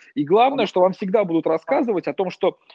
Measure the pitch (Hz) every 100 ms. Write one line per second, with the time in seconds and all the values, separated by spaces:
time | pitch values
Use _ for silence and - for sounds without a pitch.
0 | _ - 143 208 262 269 202 185 185 185
1 | 190 214 185 165 165 160 - 285 233 180
2 | - - 226 - 175 - _